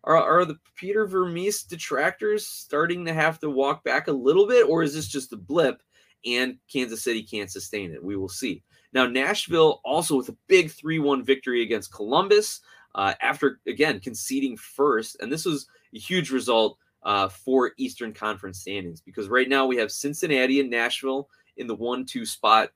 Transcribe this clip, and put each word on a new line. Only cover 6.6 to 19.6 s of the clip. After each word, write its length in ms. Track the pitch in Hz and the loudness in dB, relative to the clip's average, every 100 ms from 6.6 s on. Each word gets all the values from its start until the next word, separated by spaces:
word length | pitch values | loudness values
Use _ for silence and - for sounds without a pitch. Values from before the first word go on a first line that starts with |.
| _ | _
Kansas 300 | 139 123 110 | -4 -4 -4
City 200 | - 113 | -4 -4
can't 280 | 107 107 98 | -4 -8 -8
sustain 420 | 98 - 107 92 | -10 -10 -8 -8
it? 100 | 78 | -10
We 140 | 90 98 | -8 -6
will 120 | 95 | -6
see. 340 | - 120 87 _ _ _ | -6 -6 -8 _ _ _
Now, 140 | 131 123 | 0 0
Nashville 760 | 127 143 208 - 165 156 135 | 0 -2 -2 0 4 4 4
also 320 | 113 151 165 139 | -2 -2 0 -2
with 140 | 123 | -2
a 60 | - _ | -14 _
big 240 | 185 160 | 4 4
three 300 | - 151 160 | -6 -4 0
one 220 | 143 139 | 2 0
victory 400 | 120 135 127 120 | 2 0 2 -2
against 300 | 110 110 - | 0 -2 -4
Columbus, 680 | - 104 147 190 208 214 - _ - _ | -12 0 2 6 4 4 -10 _ -20 _
uh, 200 | - 98 - | -2 -2 0
after, 400 | 127 143 143 - - | -2 2 0 0 -10
again, 340 | - 151 104 | 0 0 0
conceding 560 | 123 113 - 135 135 113 | -8 -10 -4 -2 -4 -6
first. 600 | - - 147 110 110 - | -16 0 2 2 -4 -10
And 100 | 110 | -6
this 140 | 156 | -4
was 220 | 175 147 - _ _ | -2 -4 -6 _ _
a 40 | 113 | -18
huge 320 | - 180 135 | -4 -4 0
result, 480 | 131 117 113 110 - _ _ | -2 2 2 2 -2 _ _
uh, 260 | - 101 95 | -2 0 0
for 440 | - - 131 120 - | -4 0 2 2 -2
Eastern 360 | 127 - 117 | -8 -8 -12
Conference 480 | 107 107 95 98 95 | -6 -6 -6 -10 -12
standings, 400 | - 98 90 82 | -10 -8 -8 -14
because 280 | - - 101 | -14 -10 -2
right 200 | 123 127 | 0 2
now 180 | 139 | 2